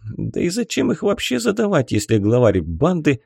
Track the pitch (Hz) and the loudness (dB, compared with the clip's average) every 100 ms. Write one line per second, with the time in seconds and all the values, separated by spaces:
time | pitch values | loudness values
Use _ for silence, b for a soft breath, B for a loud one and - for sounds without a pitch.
0 | 107 - 113 - 175 190 233 - 262 190 | -14 -8 -6 -2 -2 -2 -4 -2 -2 0
1 | 202 202 - 247 226 208 208 180 131 107 | -2 -2 -2 -2 -2 0 0 0 0 -2
2 | - 113 101 120 120 95 80 82 151 180 | 0 2 2 4 4 2 0 0 0 2
3 | 147 131 | 0 0